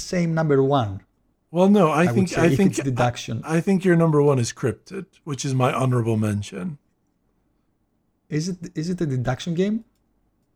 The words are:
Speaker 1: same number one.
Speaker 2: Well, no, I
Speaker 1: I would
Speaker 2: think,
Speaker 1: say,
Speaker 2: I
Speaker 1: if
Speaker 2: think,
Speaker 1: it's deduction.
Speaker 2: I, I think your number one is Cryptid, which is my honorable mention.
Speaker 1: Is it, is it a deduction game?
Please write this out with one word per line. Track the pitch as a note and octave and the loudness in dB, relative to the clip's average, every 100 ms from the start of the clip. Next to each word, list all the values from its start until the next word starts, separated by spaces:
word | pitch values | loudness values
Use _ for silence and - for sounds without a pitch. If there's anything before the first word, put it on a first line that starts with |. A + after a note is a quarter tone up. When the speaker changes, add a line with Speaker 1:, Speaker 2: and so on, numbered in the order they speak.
| - | -4
Speaker 1:
same | F#3 E3+ | -2 0
number | D#3+ D#3+ C#3 | 0 2 2
one. | C3+ C#3+ G#2+ G2 - _ _ _ _ | 4 2 -2 -6 -14 _ _ _ _
Speaker 2:
Well, | E3 F#3+ | 2 4
no, | G#3 D#3+ | 6 4
I | D3+ | 4
Speaker 1:
I | F3 | 2
would | |
Speaker 2:
think, | A#2 F#3 | 2 0
Speaker 1:
say, | E3+ | 2
Speaker 2:
I | E3 | 2
Speaker 1:
if | C#3 | 4
Speaker 2:
think, | G3 | 2
Speaker 1:
it's | - | 0
deduction. | C3+ B2 B2 A#2+ - A#2 | -4 0 0 -2 -8 -8
Speaker 2:
I, | - D#3+ | -4 -2
I | |
think | F3+ F#3+ | 0 0
your | F#3 E3+ | 2 4
number | E3 D3+ | 4 4
one | D3 C3 | 4 2
is | A2+ | 0
Cryptid, | - C3 G#2 - F#3+ F3 _ | -4 -4 -4 -10 -14 -14 _
which | - C3+ | -12 -8
is | C#3+ | -4
my | C3 B2+ | 0 0
honorable | - B2+ B2 A2+ A2 | 0 0 0 0 0
mention. | G#2+ G#2 G#2 G3 F3+ D3 _ _ _ _ _ _ _ _ _ _ _ _ _ _ - | 0 -2 -6 -10 -10 -12 _ _ _ _ _ _ _ _ _ _ _ _ _ _ -8
Speaker 1:
Is | D3+ E3+ | -6 -4
it, | F3+ F3 | -8 -10
is | - E3 | -8 -6
it | F3+ | -4
a | D#3+ | -2
deduction | C3 B2 B2+ - | -2 -2 -4 -4
game? | E3 G3 A3 - _ _ _ _ _ _ | -2 -2 -2 -6 _ _ _ _ _ _